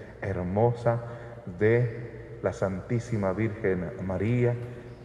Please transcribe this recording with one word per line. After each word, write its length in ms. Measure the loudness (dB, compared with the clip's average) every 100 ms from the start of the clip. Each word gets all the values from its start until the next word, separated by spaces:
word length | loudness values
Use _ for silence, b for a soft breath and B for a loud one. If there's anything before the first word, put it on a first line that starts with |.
| B B
hermosa 800 | -4 -2 0 4 4 4 2 0 B B B B -12 2
de 800 | 6 6 4 -2 -10 -12 -14 -4
la 100 | -2
Santísima 800 | 0 -2 -2 -2 -2 0 0 0
Virgen 580 | 0 0 0 0 2 -2 -4 -4
María, 500 | 0 2 4 2 2 B B B -16